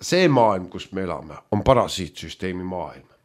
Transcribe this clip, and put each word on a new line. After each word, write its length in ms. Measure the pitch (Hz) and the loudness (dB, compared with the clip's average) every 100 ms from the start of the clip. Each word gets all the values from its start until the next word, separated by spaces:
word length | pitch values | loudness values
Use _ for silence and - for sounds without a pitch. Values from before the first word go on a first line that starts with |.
see 280 | - 175 180 | -2 2 4
maailm, 400 | 127 110 95 90 | 6 4 2 -4
kus 220 | 92 - | -12 -10
me 120 | 95 | -6
elame, 340 | 92 76 78 71 - | -6 -6 -10 -18 -4
on 120 | 104 | 0
parasiitsüsteemi 1000 | 135 123 87 - 80 - 80 - 95 90 | 4 4 2 -4 -8 -10 -16 -8 -8 -6
maailm. 440 | 92 90 76 65 _ _ | -8 -8 -10 -14 _ _